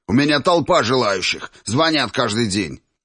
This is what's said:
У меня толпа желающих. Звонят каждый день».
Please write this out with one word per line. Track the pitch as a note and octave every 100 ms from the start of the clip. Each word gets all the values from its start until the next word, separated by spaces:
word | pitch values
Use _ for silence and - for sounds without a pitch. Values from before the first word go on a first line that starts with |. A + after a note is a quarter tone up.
| -
У |
меня | A#2+ C#3+ D3
толпа | C#3 F3 D3 E3+
желающих. | A2+ C3 A2+ F#2+ F2 - - - -
Звонят | A#2 D#3+ D#3 C3+
каждый | - A#2+ G#2 A#2
день». | F#2+ F2 C2 _ _